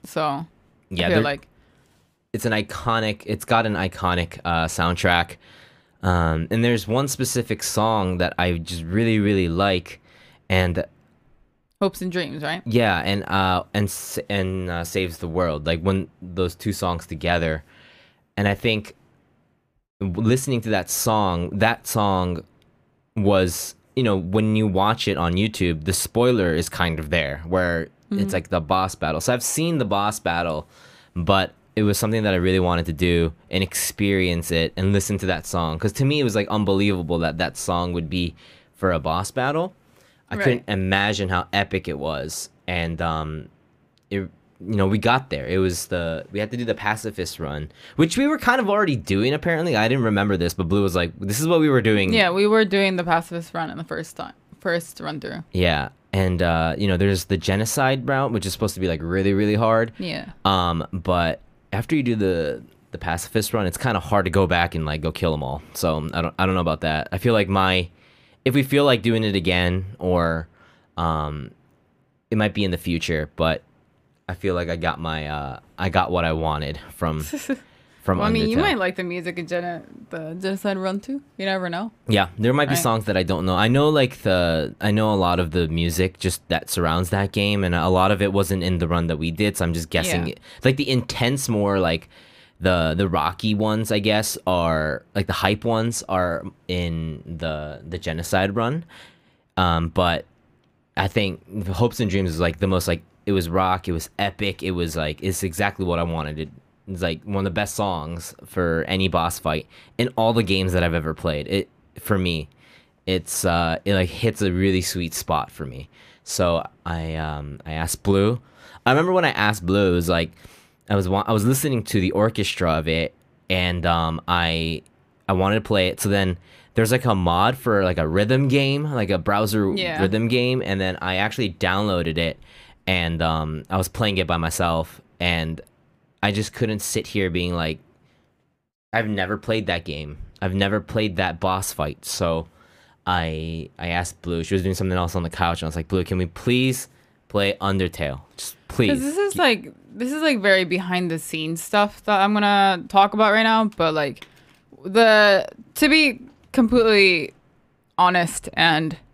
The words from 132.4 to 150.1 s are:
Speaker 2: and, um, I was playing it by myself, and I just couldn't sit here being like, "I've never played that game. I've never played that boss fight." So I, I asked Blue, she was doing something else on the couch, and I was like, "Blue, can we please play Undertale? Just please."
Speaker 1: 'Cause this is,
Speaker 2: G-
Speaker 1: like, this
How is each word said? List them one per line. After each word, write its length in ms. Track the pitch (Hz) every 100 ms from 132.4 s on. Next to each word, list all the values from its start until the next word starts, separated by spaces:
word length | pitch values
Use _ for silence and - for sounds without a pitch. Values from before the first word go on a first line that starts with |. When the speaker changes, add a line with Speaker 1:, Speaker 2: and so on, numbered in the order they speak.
| - - - _ -
Speaker 2:
and, 340 | 92 85 82
um, 420 | 82 80 78 78 -
I 80 | 95
was 100 | 92
playing 300 | - 110 95
it 80 | 85
by 120 | 85
myself, 600 | 82 - 87 82 82 - _ _
and 420 | 87 85 80 80 - _ _ _ _ _
I 80 | 101
just 220 | 101 107
couldn't 260 | - 113 107
sit 280 | - 113 -
here 220 | 104 92
being 240 | 85 87
like, 260 | 87 80 80 _ _ _ _ _ _ _ _ _ _ _
"I've 160 | 117 107
never 300 | 101 92 104
played 300 | - 110 87
that 180 | 87 85
game. 320 | 73 76 76 - -
I've 120 | 95 95
never 260 | 98 104
played 340 | 107 113 107 87
that 240 | 92 85
boss 320 | 95 92 95
fight." 320 | - 76 -
So 440 | - - 87 80 80 _ _ _ _ _ -
I, 640 | 90 82 78 82 82 - -
I 100 | 85
asked 320 | 85 87 -
Blue, 220 | 87 85
she 100 | 80 98
was 80 |
doing 120 | 92 92
something 220 | 95 90
else 180 | 87 90
on 80 |
the 60 | 82
couch, 320 | - 85 85
and 60 | 80
I 20 |
was 60 | 82
like, 100 | 78
"Blue, 160 | 95
can 140 | 87 92
we 80 | 87
please 640 | - - 123 131 127 - _ _ _ _
play 240 | 104 98 -
Undertale? 600 | 98 95 90 - 73 67 - -
Just 220 | - - _
please." 240 | - 113
Speaker 1:
'Cause 80 | 254
this 160 | 277 330
is, 160 | 403 370
Speaker 2:
G- 40 |
Speaker 1:
like, 320 | 311 220 - - -
this 180 | 196 247